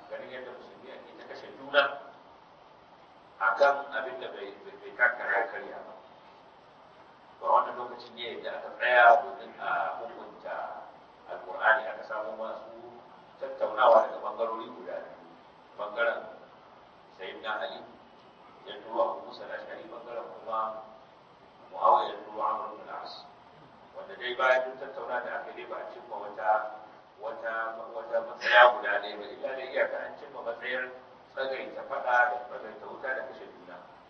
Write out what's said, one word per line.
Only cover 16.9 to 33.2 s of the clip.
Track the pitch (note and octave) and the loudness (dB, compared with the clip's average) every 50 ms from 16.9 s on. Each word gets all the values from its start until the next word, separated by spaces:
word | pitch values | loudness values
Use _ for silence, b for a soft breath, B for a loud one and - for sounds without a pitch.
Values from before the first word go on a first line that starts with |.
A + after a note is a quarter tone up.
| - - - - | -20 -20 -20 -20
Sayyidina | - - F#2 G2 G#2 G#2 A2 A2 | -14 -12 -12 -10 -10 -8 -6 -6
Ali | G#2+ G#2+ - - G#2+ F#2+ F2 - - - - - - - - - - - - - - - | -4 -4 -4 -6 -8 -10 -14 -16 -18 -20 -20 -20 -20 -20 -20 -20 -20 -20 -20 -20 -20 -18
ya | - G2 G#2 - | -14 -14 -14 -12
turo | - - - - | -10 -4 0 2
Abu | - - - - - | 2 2 0 -4 -8
Musa | - - - - | -12 -12 -12 -10
al-Ash'ari, | - - - - - - - - | -10 -10 -10 -10 -10 -12 -12 -12
bangaren | - - - - A#2+ A#2 A2+ G#2+ - | -12 -14 -14 -12 -10 -8 -8 -8 -10
kuma | - - - A2+ A2 - - A2 G#2+ - - - - - - - - - - - - - - - - - - | -12 -12 -8 -4 -2 -2 -2 -2 -4 -8 -12 -14 -18 -20 -20 -20 -20 -20 -20 -20 -20 -20 -20 -20 -20 -20 -20
Muawiya | - - - - - - - - - - | -12 -2 6 8 10 10 10 8 2 -4
ya | - | -8
turo | - - - - | -10 -10 -4 -2
Amr | - - - - - - | 0 0 0 -2 -4 -8
ibn | - - - - | -10 -12 -12 -10
al-As. | - - - - - - - - - - - - - - - - - - - - | -10 -10 -10 -10 -12 -14 -16 -18 -20 -20 -20 -20 -20 -20 -20 -20 -20 -20 -20 -16
Wanda | - - - F#3+ G3 | -14 -12 -12 -12 -10
dai | - - - - | -8 -6 -4 -2
bayan | C3 B2+ B2+ - - | 2 4 6 6 6
duk | - C3 C3+ | 4 0 -6
tattauna | - - - - - - - - - | -8 -10 -10 -8 -8 -6 -4 -4 -4
da | - - - - | -4 -4 -6 -6
aka | - - | -8 -8
yi | - F#3 F#3 | -10 -10 -10
ba | - - | -8 -8
a | - - - | -8 -8 -10
cimma | - - - - - | -12 -14 -14 -10 -10
wata, | - G#2+ G#2 G2+ - - - G#2+ - - - - - - - - - - - - | -10 -10 -10 -8 -2 2 4 4 4 2 -2 -8 -12 -14 -18 -20 -20 -20 -20 -16
wata, | - A2 A2+ A2+ A2+ A2+ A2+ A2+ A2+ A2+ A2+ A2+ A2+ A2+ A2 | -10 -8 -8 -8 -6 -6 -4 -4 -4 -4 -4 -6 -8 -10 -10
wata | A2+ A2+ A2+ - A#2 A2+ | -10 -10 -6 -2 0 0
matsaya | A2+ - - - - - - B2 B2 B2 | 0 -2 -6 -4 2 6 10 10 10 10
guda | - - - - | 8 4 0 0
ɗaya | - - - - - | -2 -2 -2 -4 -8
ba, | - - | -8 -8
illa | - - - C#3 C3 | -10 -10 -6 -6 -6
dai | B2+ C3 C3+ - | -6 -6 -6 -4
iyaka | - C3 A#2 - - - | 0 0 0 0 -2 -6
an | - - - | -6 -8 -10
cimma | - - - - - | -14 -16 -14 -12 -10
matsayar | - A#2 A#2 - B2 B2+ B2+ B2+ B2+ B2+ B2+ - - - - - - - | -8 -8 -8 -6 -6 -4 -4 -4 -4 -6 -10 -14 -18 -20 -20 -20 -20 -12
tsagaita | - C3+ C3+ C3+ C3 B2 A2+ - - C#3 | -6 -4 -4 -4 -4 -4 -6 -8 -10 -10
faɗa | - - C#3 C#3 C#3 B2+ B2 B2 A#2+ - | -8 -6 -6 -2 0 4 4 6 6 4
da | - - | 2 -4
tsagaita | - - C3 B2+ A2 G#2+ G#2+ - - | -6 -8 -10 -10 -10 -12 -12 -12 -12
wuta | - B2 - C3+ C3 | -14 -12 -8 -6 -6
da | B2+ - | -4 -4